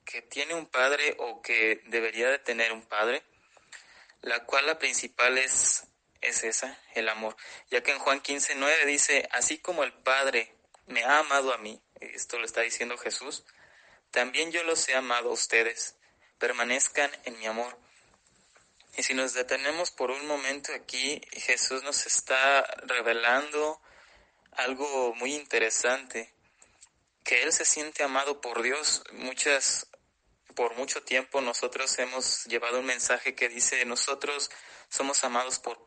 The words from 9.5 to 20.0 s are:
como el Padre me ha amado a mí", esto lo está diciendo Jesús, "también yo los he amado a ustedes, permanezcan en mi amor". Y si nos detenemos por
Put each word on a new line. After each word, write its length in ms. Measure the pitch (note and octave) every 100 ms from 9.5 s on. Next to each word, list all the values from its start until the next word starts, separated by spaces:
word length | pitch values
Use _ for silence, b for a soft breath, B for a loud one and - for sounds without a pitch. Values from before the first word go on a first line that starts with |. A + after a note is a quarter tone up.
| D3+
como 240 | - E3
el 100 | B2+
Padre 600 | - - C3+ C3+ B2 A2+ _ _ - -
me 160 | B2
ha 160 | A#2+ D3
amado 340 | D3+ C#3 C3
a 60 | A#2
mí", 240 | G#2+ A2 _ -
esto 380 | - - - A#2+
lo 60 |
está 160 | A2+ -
diciendo 360 | A#2 - A#2+ B2
Jesús, 480 | A#2 - C3 - - B B B B B B
"también 400 | - B2 C3+ D#3+
yo 100 | E3
los 260 | E3 E3 -
he 60 |
amado 360 | C3 C3 A#2+ A#2+
a 40 |
ustedes, 640 | A2+ - A2+ A2+ A#2 - - b b b b
permanezcan 720 | A#2+ A#2+ A#2+ C3 - - C#3+ -
en 140 | - A#2
mi 80 | A2
amor". 300 | A2+ A#2+ B2 b b b _ _ _ _ _ _ _ _ -
Y 60 |
si 120 | C3
nos 180 | C3 C3
detenemos 580 | B2 B2+ C3 C#3 D#3 -
por 200 | -